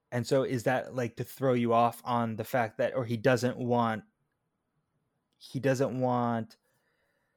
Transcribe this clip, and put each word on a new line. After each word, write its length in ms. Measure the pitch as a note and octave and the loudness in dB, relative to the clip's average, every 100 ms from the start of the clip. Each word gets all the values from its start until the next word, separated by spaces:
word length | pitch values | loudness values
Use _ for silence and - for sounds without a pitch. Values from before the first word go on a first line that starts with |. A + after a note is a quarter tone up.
| _ | _
And 140 | B2 A#2 | -6 0
so 180 | C#3 | 0
is 200 | B2+ B2 | 2 -2
that, 320 | C3+ B2+ - B2+ | 0 -2 -2 -6
like, 220 | A#2+ - | -6 -6
to 60 | |
throw 300 | A#2+ - C3+ | -10 -2 0
you 200 | B2 A#2 | 2 4
off 280 | A#2 A#2 - B2 | 4 4 0 -2
on 300 | A#2+ A#2 G#2+ | -2 -2 -4
the 80 | |
fact 340 | A2 B2+ A2 - | -4 -2 -2 -2
that, 160 | A#2 C3 | -2 -2
or 100 | A#2 | -4
he 120 | A#2 | 0
doesn't 400 | C3+ B2 B2 - | 2 2 2 -2
want, 460 | B2 A#2+ A#2 A2 - _ _ _ _ _ _ _ _ _ _ _ _ _ | 0 2 2 -2 -8 _ _ _ _ _ _ _ _ _ _ _ _ _
he 200 | - C3+ | -10 -2
doesn't 400 | C3+ B2+ C3+ B2+ | 0 2 0 0
want 580 | B2+ B2 A#2+ A#2 A2+ _ _ _ _ _ _ _ _ | 0 2 2 0 -4 _ _ _ _ _ _ _ _